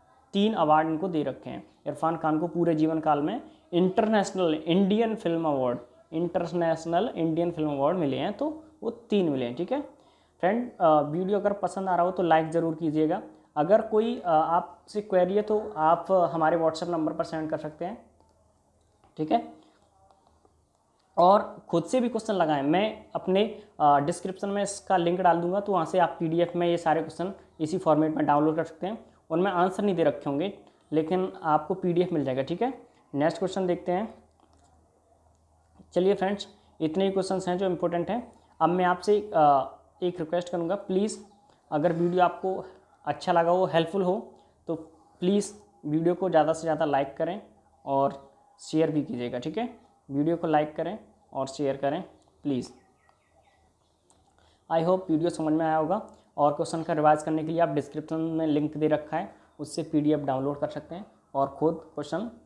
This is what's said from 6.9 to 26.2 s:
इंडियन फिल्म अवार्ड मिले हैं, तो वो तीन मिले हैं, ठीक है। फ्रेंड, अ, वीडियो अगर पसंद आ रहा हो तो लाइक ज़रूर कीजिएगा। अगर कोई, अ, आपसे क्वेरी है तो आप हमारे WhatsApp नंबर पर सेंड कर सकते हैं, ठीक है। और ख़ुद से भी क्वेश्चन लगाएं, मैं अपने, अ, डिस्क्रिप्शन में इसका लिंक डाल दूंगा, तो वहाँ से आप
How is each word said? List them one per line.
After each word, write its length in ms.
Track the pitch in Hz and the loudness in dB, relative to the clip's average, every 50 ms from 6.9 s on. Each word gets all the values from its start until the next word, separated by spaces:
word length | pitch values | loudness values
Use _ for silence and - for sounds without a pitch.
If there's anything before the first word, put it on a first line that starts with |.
| 170 175 214 254 | 0 0 0 0
इंडियन 420 | - - 165 165 156 160 170 175 | -2 -2 -2 0 0 0 0 -2
फिल्म 220 | 170 160 156 151 143 | -2 -2 -2 -2 0
अवार्ड 260 | 139 139 151 180 190 | 0 2 2 2 2
मिले 180 | 165 139 131 | 0 0 0
हैं, 160 | 131 147 190 214 | -2 -2 -4 -4
तो 320 | - 285 311 311 - - - - - - | -4 -4 -4 -6 -8 -14 -20 -16 -10 -8
वो 80 | 226 | -8
तीन 380 | 226 - - - 214 202 180 160 | -8 -8 -6 -2 0 2 2 2
मिले 160 | 143 131 123 | 0 0 -2
हैं, 100 | 120 123 | -4 -4
ठीक 180 | 127 175 - 254 | -6 -6 -4 -4
है। 80 | 285 277 - - _ _ _ _ _ _ _ _ _ - | -6 -6 -8 -14 _ _ _ _ _ _ _ _ _ 0
फ्रेंड, 280 | 180 214 240 247 240 - - | 0 0 0 -2 -6 -4 2
अ, 200 | 190 160 156 151 | 4 6 6 6
वीडियो 380 | 147 143 147 170 190 185 208 196 | 4 2 -2 -2 -2 0 0 0
अगर 140 | 196 202 202 | 0 0 -2
पसंद 360 | 202 - 175 - 196 190 190 | -2 -4 -6 -4 -4 -4 0
आ 60 | 180 | 2
रहा 80 | 175 175 | 2 2
हो 60 | 180 | 2
तो 120 | 185 185 185 | 2 0 2
लाइक 280 | 165 156 160 160 160 | 4 4 4 4 2
ज़रूर 240 | 156 165 165 165 160 | 0 0 0 0 -2
कीजिएगा। 480 | 160 170 156 147 156 156 151 175 208 - - - - _ _ - | -2 -2 -2 2 2 2 2 0 -2 -6 -10 -18 -20 _ _ -2
अगर 260 | 151 147 165 202 226 220 | 0 2 4 4 4 4
कोई, 380 | - 220 214 226 233 240 - | 2 0 0 2 0 -2 -4
अ, 80 | - 175 | 0 2
आपसे 720 | 160 156 160 151 170 180 180 - - - _ - - 208 | 4 4 4 4 2 0 0 -2 -8 -20 _ -10 -8 -8
क्वेरी 340 | 202 - 190 185 180 180 196 | -4 0 2 4 4 4 2
है 80 | 208 208 | 0 0
तो 300 | 208 214 208 214 214 - | 0 0 -2 -2 -4 -2
आप 300 | 156 156 156 170 170 170 - | 2 4 4 4 4 2 2
हमारे 460 | 190 185 175 165 170 165 156 156 170 | 2 2 2 2 2 2 2 2 4
WhatsApp 320 | 170 165 160 156 - 180 170 | 4 2 2 0 0 -4 -4
नंबर 240 | 175 160 156 151 - | -2 -2 -2 -2 -2
पर 120 | - 165 | -4 -4
सेंड 260 | 160 - 160 156 156 | -4 -4 -6 -6 -4
कर 80 | 156 156 | -6 -6
सकते 260 | - 151 156 - 170 | -8 -8 -10 -8 -10
हैं, 200 | 175 226 - - _ _ _ _ _ _ _ _ _ _ _ _ _ _ _ _ _ _ _ _ _ _ | -10 -10 -12 -16 _ _ _ _ _ _ _ _ _ _ _ _ _ _ _ _ _ _ _ _ _ _
ठीक 160 | - 156 156 160 | -6 -2 0 0
है। 200 | 240 - - - - - _ _ _ _ _ _ _ _ _ _ _ _ _ _ _ _ _ _ _ _ _ _ _ _ _ _ _ _ _ - | 0 -2 -4 -16 -20 -20 _ _ _ _ _ _ _ _ _ _ _ _ _ _ _ _ _ _ _ _ _ _ _ _ _ _ _ _ _ 2
और 240 | - 170 180 196 214 208 - - - - - | 4 6 8 8 6 4 0 -10 -16 -8 -2
ख़ुद 140 | - 170 156 | -2 -2 0
से 160 | - - 254 | 0 0 0
भी 80 | 240 240 | 0 0
क्वेश्चन 260 | 233 220 - - 208 | -2 -4 -4 -2 0
लगाएं, 280 | 185 170 156 151 139 135 | 0 2 2 2 2 2
मैं 440 | 143 156 185 208 220 214 - - - - | 2 2 2 2 0 -2 -8 -12 -10 -10
अपने, 300 | 160 - - 185 190 147 110 - - - - _ - | -6 -2 0 2 2 2 0 -2 -10 -18 -14 _ 2
अ, 180 | 151 147 143 143 | 4 6 6 6
डिस्क्रिप्शन 500 | 143 147 175 - - 190 185 - - 202 | 4 0 -4 -4 -6 -8 -8 -6 -6 -4
में 140 | 196 202 202 | -2 -2 -4
इसका 340 | 196 - - - - 190 | -4 -6 -8 -4 0 0
लिंक 240 | 180 170 170 175 180 | 2 2 2 0 2
डाल 200 | 185 175 170 170 | 4 4 4 4
दूंगा, 200 | 170 175 185 202 | 2 0 -2 -2
तो 120 | 202 208 196 | -2 0 0
वहाँ 120 | 180 160 | 0 0
से 140 | 156 185 185 | 0 2 2
आप 180 | 175 165 - - | 2 2 0 -2